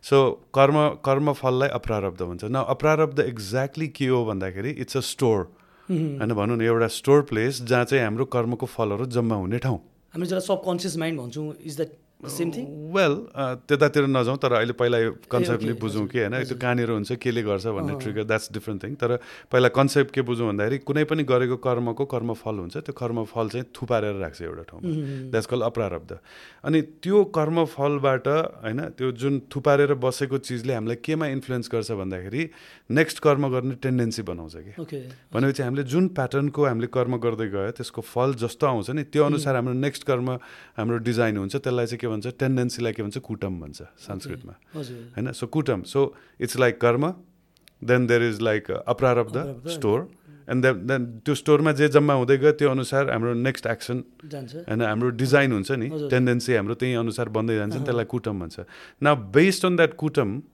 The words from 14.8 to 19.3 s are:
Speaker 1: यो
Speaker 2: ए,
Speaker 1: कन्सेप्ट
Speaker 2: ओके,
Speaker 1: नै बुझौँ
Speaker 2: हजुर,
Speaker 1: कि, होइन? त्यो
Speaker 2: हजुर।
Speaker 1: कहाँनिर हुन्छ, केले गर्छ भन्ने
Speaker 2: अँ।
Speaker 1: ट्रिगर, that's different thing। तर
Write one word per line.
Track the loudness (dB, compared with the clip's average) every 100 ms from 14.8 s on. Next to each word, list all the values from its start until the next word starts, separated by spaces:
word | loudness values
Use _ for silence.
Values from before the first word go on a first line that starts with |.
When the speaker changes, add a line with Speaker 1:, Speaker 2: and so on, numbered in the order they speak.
| 2 4
Speaker 1:
यो | 2
Speaker 2:
ए, | -2 -2
Speaker 1:
कन्सेप्ट | 0 2 0
Speaker 2:
ओके, | -2
Speaker 1:
नै |
बुझौँ | -2 -2 -2
Speaker 2:
हजुर, | -2
Speaker 1:
कि, | 0
होइन? | 0
त्यो | -2
Speaker 2:
हजुर। | -4 -4
Speaker 1:
कहाँनिर | 0 0 0
हुन्छ, | -2 -2
केले | -4 -2 -2
गर्छ | 0 -2 -2
भन्ने | -4 -4
Speaker 2:
अँ। | -4
Speaker 1:
ट्रिगर, | -6 -4
that's | 0 0 -2
different | -10 -6 -8
thing। | -8 -4
तर | -2 -2 -4